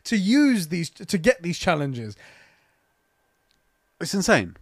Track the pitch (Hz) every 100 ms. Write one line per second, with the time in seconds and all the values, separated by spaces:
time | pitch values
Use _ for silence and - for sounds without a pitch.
0 | - 220 190 277 285 226 156 175 160 -
1 | 196 196 214 247 170 - 190 156 143 120
2 | 110 98 - - _ _ _ _ _ _
3 | _ _ _ _ _ _ _ _ _ -
4 | 165 196 208 165 87 -